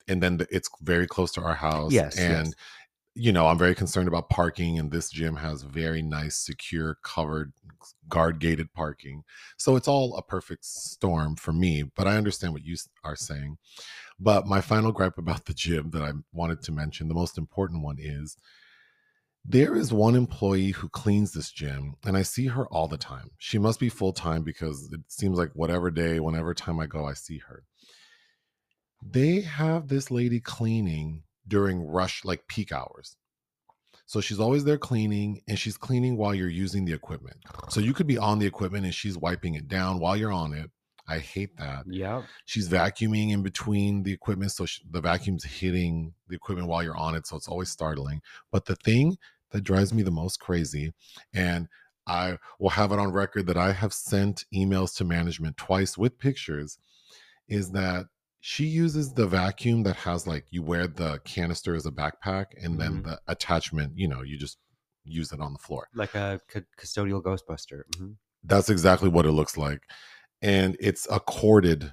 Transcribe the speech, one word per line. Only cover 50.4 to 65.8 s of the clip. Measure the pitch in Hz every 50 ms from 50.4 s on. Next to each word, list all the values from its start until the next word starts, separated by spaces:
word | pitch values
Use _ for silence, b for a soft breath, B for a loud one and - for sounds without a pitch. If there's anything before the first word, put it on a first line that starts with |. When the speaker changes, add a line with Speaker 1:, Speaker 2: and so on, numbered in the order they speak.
| - - 90 87 80 71 73 73 73 80 - B B B B B B B -
Speaker 1:
and | 95 92 87 87 87 85 b b b b b b _ _
I | - 90 87 90 92 90 B B B B -
will | 98 92
have | - 104 104 98 101
it | 101
on | 101 98 90
record | 98 98 - - 104 92 87
that | 87
I | 87 90 95 98
have | 95 107 101 -
sent | - - - - 98 101 101 101 - - - -
emails | 95 95 95 98 95 95 92 -
to | - 98
management | 87 85 85 85 85 82 - 80 78 71
twice | - - - 92 95 98 - - 87
with | 104 123 - _
pictures, | - 139 135 - - - 78 73 73 76 - b b b b b b b b b b b b b b -
is | 107 101 95 90 92
that | 95 95 92 92 90 92 - _ _ _ _ _ _ -
she | - - - 147
uses | 156 160 160 170 165 147 156 147 135 131
the | 127 113
vacuum | 92 90 92 90 98 98 - - 120 117 113 107
that | 98 87
has, | - - 90 87 87 -
like, | 90 80 71 - _
you | - 87 80
wear | 78 87 85 87
the | 87 73 - 85 80 76 69 -
canister | - - - 87 85 85 - - 95 85
as | 80 71
a | 80 67
backpack, | 69 73 76 - _ - 98 95 95 98 - - - 87
and | 85 82 78
then | 80 78 78
Speaker 2:
Mm-hmm. | - - 80
Speaker 1:
the | 80 - -
attachment, | - 87 - - - 87 82 - - 82 78 73 69 78
you | 90 95 80
know, | 67 64 65
you | 69 73 69
just | 71 69 - - _ _ _ _ _ _ _ _ _
use | 73 78 82 78 - -
it | 73
on | 73 71 71
the | -
floor. | - - 78 67